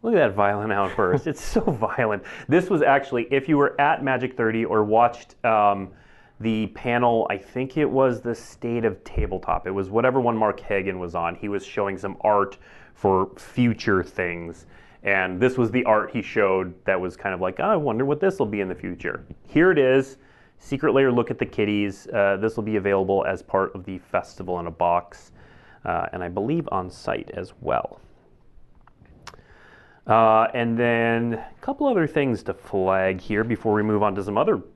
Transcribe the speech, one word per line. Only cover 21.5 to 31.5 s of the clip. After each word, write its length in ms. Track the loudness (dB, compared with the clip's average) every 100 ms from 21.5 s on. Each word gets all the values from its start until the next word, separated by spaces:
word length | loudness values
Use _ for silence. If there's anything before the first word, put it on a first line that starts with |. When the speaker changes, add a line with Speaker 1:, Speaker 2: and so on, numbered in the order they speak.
| -2 0 0 -2 -6 -6
Speaker 1:
Uh, 240 | 0 2 2
this 180 | -2 -2
will 60 |
be 120 | -4 -2
available 480 | 2 2 2 0 0
as 160 | -4
part 320 | -2 0 0
of 120 | -4 -12
the 140 | -14
Festival 600 | -4 -6 -6 -14 -6 -6
in 80 | -6
a 40 |
Box, 600 | -2 0 0 -2 -20 -20 -20 -20 -20 -20 -14 -6
uh, 220 | -4 -4
and 100 | -6
I 40 | -8
believe 400 | -4 -2 -2 -2
on 180 | -6 -6
site 400 | -10 -6 -6 -6 -10
as 180 | -12 -10
well. 400 | -2 -2 -2 -12 -20 -20 _ _ _ -20 -20 -20 -20 _ -20 -20 -20 -20 _ -20 -20 -20 -20 -20 2
Uh, 400 | 4 6 6 4
and 240 | 0 -2 2
then 560 | 2 2 2 0 0
a 120 | -4 -8